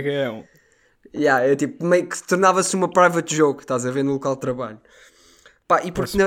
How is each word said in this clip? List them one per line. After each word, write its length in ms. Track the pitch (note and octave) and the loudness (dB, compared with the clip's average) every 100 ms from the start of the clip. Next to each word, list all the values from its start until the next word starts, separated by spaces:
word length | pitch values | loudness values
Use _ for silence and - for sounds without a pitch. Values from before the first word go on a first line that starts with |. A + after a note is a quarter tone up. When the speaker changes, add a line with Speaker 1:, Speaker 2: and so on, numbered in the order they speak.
Speaker 1:
cagão. 420 | C#3 C#3+ C3 A2 - _ _ _ _ _ - | -4 -4 -4 -8 -16 _ _ _ _ _ -12
Speaker 2:
Yeah, 320 | - D3 C3 C3 | -2 0 2 2
é 80 | |
tipo, 320 | C#3+ C#3 - E3+ | 2 -2 -4 0
meio 220 | F3+ F3 | 0 0
que 120 | - - | -8 -2
tornava-se 480 | F3+ F#3+ F#3 F3+ | 2 4 4 0
uma 160 | F#3+ F3 | -2 0
private 420 | F#3 F3+ E3+ D#3+ D#3 | 4 4 2 -2 2
joke, 260 | D3 - | 2 0
estás 240 | - B2+ B2+ | -4 -4 -4
a 60 | |
ver, 100 | C3+ | -2
no 120 | C#3 | -2
local 200 | C#3 C#3 | -2 -4
de 60 | C3+ | -6
trabalho. 400 | C3+ B2 A2+ G#2+ _ _ - _ _ _ - _ - | -6 -8 -10 -14 _ _ -20 _ _ _ -20 _ -2
Pá, 120 | - | 0
e 80 | F3+ | 0
porque 180 | F3+ - | -6 -4
Speaker 1:
Pois, 40 | |
Speaker 2:
na, 80 | G3+ | 0